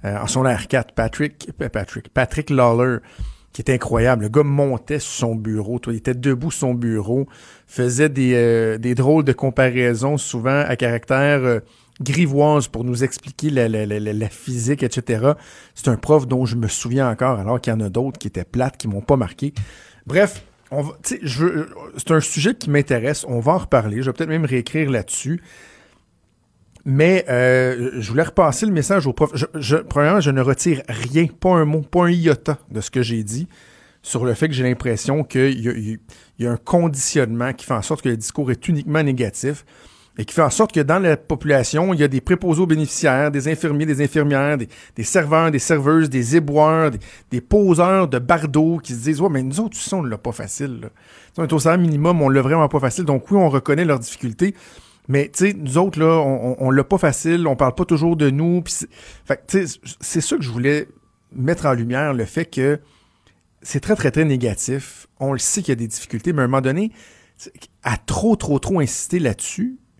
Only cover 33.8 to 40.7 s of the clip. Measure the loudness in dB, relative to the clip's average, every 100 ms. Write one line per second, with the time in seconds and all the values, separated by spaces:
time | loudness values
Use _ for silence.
33.8 | _ _ -8 -4 -2 0 0 0 0 -2
34.8 | -2 -4 -2 -2 -2 0 0 0 -4 -4
35.8 | -6 -10 -14 -20 _ -6 -4 -4 0 2
36.8 | 2 -2 -2 0 0 0 -4 -6 -4 -4
37.8 | -2 -4 -2 -2 -4 -6 -2 -2 -2 -2
38.8 | 0 0 0 0 -4 -4 -6 -6 -12 -20
39.8 | -20 _ _ -10 -6 0 0 2 0